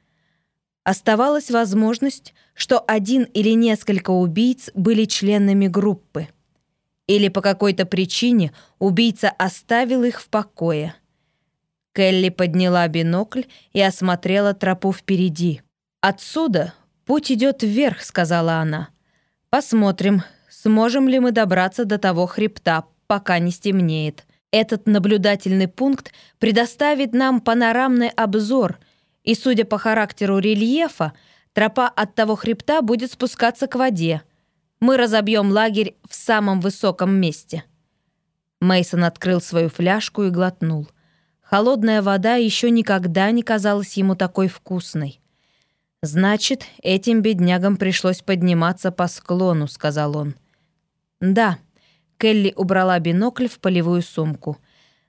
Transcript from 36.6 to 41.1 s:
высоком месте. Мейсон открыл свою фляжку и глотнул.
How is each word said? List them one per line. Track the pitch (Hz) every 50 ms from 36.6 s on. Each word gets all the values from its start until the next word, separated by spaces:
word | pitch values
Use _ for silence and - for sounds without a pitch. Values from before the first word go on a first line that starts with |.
высоком | 175 196 196 - - 196 180 - 185 190 196
месте. | 190 185 165 151 - - - - 160 - _ _ _ _ _ _ _ _ _ _ _ _ _ _ _ _ _ _ -
Мейсон | 180 180 185 185 175 - - 170 175
открыл | 170 - - - 185 185 175
свою | - - 170 170 165 156
фляжку | - - 175 180 196 214 - - - 214 202
и | 190
глотнул. | 175 175 185 185 180 - 165 160 160 151 147 - _ _ _ _